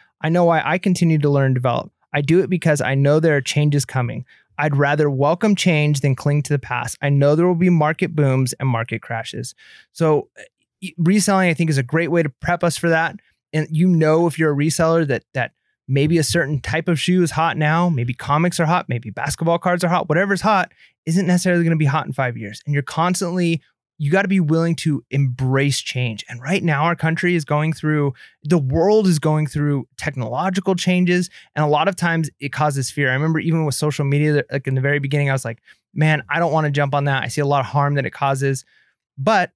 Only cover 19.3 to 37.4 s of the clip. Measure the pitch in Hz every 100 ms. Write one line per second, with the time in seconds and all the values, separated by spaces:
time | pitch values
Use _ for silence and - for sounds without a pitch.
19.3 | - 165 170 185 180 175 180 - 156 196
20.3 | 190 220 196 - _ - _ - 175 175
21.3 | 180 185 175 165 160 143 151 - 135 127
22.3 | 117 104 110 - 143 135 - 175 180 175
23.3 | 180 170 165 _ _ _ - 147 190 196
24.3 | 190 151 165 170 165 165 139 - 139 135
25.3 | 123 127 135 139 - - 127 123 104 -
26.3 | 120 131 196 170 143 165 170 160 165 175
27.3 | 175 143 147 156 151 151 151 143 - -
28.3 | _ - 175 131 160 190 214 190 151 156
29.3 | 151 151 147 147 139 - - 156 139 113
30.3 | 127 185 185 196 180 185 180 180 180 175
31.3 | - - 147 151 147 170 180 175 165 156
32.3 | - 143 - 151 139 123 - 135 131 160
33.3 | 160 165 160 151 - 151 139 139 143 151
34.3 | 147 - 139 135 131 139 147 139 143 139
35.3 | 135 113 113 _ _ _ - 156 151 -
36.3 | 160 170 156 151 143 139 143 143 135 120
37.3 | 147